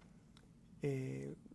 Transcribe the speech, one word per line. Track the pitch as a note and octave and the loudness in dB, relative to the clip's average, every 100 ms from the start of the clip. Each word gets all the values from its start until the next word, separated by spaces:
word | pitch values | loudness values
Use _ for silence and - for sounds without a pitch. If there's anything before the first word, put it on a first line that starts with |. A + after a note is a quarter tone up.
| - - - - - - - - | -16 -18 -18 -18 -18 -18 -16 2
eh, | C#3+ C3+ C3 C3+ C#3 D3+ - | 4 6 4 2 0 -4 -10